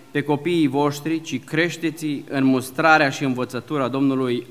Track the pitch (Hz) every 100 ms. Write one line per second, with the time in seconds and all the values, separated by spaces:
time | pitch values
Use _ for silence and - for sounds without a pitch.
0 | - 147 143 143 156 175 147 135 143 143
1 | 160 160 160 131 - 160 170 - 165 139
2 | 156 139 - 139 131 131 120 - 160 156
3 | 143 131 139 123 120 120 - 151 123 135
4 | 139 131 127 123 123